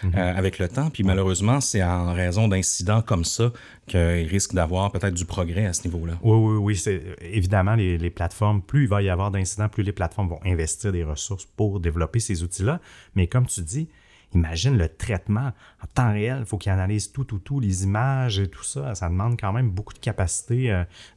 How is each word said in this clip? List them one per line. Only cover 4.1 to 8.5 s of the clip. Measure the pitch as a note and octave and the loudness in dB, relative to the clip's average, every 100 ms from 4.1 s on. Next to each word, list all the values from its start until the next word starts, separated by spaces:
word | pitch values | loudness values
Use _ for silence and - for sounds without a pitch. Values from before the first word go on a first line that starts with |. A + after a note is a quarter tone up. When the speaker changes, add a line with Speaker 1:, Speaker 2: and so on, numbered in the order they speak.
| E2+ D#2+ | 2 0
Speaker 2:
risque | G2 - | 0 0
d'avoir | F#2 E2 F#2 G2+ | 0 0 0 -2
peut-être | F2+ G2 | -2 -2
du | F2+ | -2
progrès | F2 - E2+ E2+ G#2+ | -4 -4 -2 0 -2
à | |
ce | F2 F2+ | -2 -4
niveau-là. | E2+ E2 E2+ | -4 -4 0
Speaker 1:
Oui, | A2+ A2 | 4 6
oui, | A2 G#2+ | 6 2
oui, | G2+ G2+ | 2 0
c'est, | G#2+ F#2 F2+ - | 0 -4 -4 -12
évidemment, | E2+ G#2+ F2+ G2+ F#2+ A2+ | -6 0 2 4 4 4
les, | F#2 E2+ | 2 0
les | E2+ | -2
plateformes, | - E2+ - G#2 | -2 -4 0 0